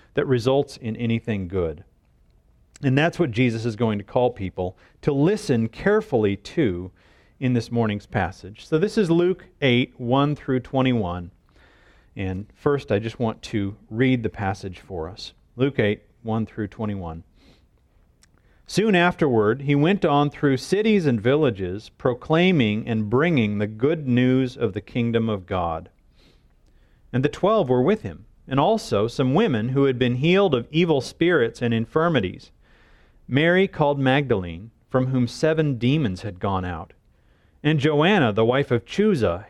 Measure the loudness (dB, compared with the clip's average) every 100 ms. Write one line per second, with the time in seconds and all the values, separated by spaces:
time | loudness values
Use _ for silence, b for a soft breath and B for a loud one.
0 | b -4 0 0 2 0 -2 -8 -8 -4
1 | -2 -2 -2 -6 -4 -4 -4 -6 -16 _
2 | _ _ _ _ _ _ _ -6 0 2
3 | 0 0 -2 0 0 0 -4 -2 -2 -2
4 | -4 -2 0 -2 -8 -6 -8 b b b
5 | -2 2 2 0 0 0 0 -2 0 0
6 | 0 0 0 -2 -4 -2 -2 -2 -10 b
7 | b b b b -2 -2 -2 -2 -2 -4
8 | -4 -4 -4 -6 -18 -20 -4 -2 0 0
9 | 2 2 2 -2 -10 _ 2 2 0 -4
10 | 0 0 0 -2 -2 -4 -2 0 0 0
11 | -2 -6 -10 -18 _ b b b b b
12 | b -8 -6 -6 -10 _ -2 -2 0 -2
13 | -2 -4 -4 -4 -6 -4 -4 -8 -8 0
14 | 2 2 -2 -4 -6 -6 -10 -14 -12 -10
15 | -10 -12 -18 -20 _ -4 -2 0 0 -2
16 | _ _ -6 -4 -4 -8 -10 -6 -8 -6
17 | -10 -12 -16 b b b b _ _ _
18 | _ _ _ _ _ _ -6 0 2 4
19 | 2 2 2 4 2 0 0 2 2 2
20 | 2 2 0 0 0 0 0 0 4 2
21 | 2 2 2 2 2 0 -6 -8 -12 -4
22 | -4 -4 0 2 4 4 2 0 -2 -4
23 | 0 0 2 2 0 -2 -4 -2 -2 0
24 | 0 2 4 2 0 -4 -6 -6 -6 -4
25 | -2 0 -2 -4 -4 -4 -2 -6 -10 _
26 | _ b b b b _ _ _ _ _
27 | _ -2 -2 0 2 2 2 2 2 0
28 | -4 -14 -20 _ -4 0 2 0 0 0
29 | 0 0 0 2 2 0 0 0 0 2
30 | -2 0 2 2 2 0 0 0 2 0
31 | -2 -2 2 2 0 -2 -2 0 0 0
32 | 2 0 -2 -6 -18 b b b b b
33 | b b -2 2 4 4 2 2 0 2
34 | 2 2 2 -2 -2 -10 -16 -20 _ -2
35 | 0 0 -2 0 0 2 0 0 0 2
36 | 0 -4 -10 -6 -4 -2 -4 -8 -12 _
37 | _ _ _ _ _ _ 0 2 2 4
38 | 4 4 2 2 2 2 0 -2 -2 0
39 | 2 2 0 -2